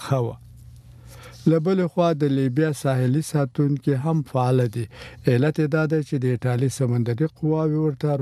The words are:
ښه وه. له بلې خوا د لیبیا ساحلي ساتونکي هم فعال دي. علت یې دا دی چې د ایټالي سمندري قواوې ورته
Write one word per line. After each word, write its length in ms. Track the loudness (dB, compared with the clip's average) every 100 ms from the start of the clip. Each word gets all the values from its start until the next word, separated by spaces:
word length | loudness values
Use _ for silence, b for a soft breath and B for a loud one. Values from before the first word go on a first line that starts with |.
| -2
ښه 160 | -2 -2
وه. 120 | -6 -18 -20 -20 -20 -20 B B B B B 2
له 80 | 2 2
بلې 220 | 0 0
خوا 160 | 2 0 2
د 100 | 0 0
لیبیا 340 | 0 0 0 0
ساحلي 400 | -2 0 2 0 0
ساتونکي 640 | -2 -2 0 0 0 0 -2 0
هم 180 | -2 -2
فعال 300 | 0 2 2 0 -4
دي. 100 | -10 B B B 0
علت 260 | 2 2 2
یې 80 | 0 0
دا 80 | 0
دی 100 | 0 0
چې 80 | -2
د 20 | 0
ایټالي 380 | -2 -2 0 0 0
سمندري 500 | 0 0 0 -2 -2
قواوې 520 | -2 -2 0 0 0
ورته 300 | -2 -2 -2 -2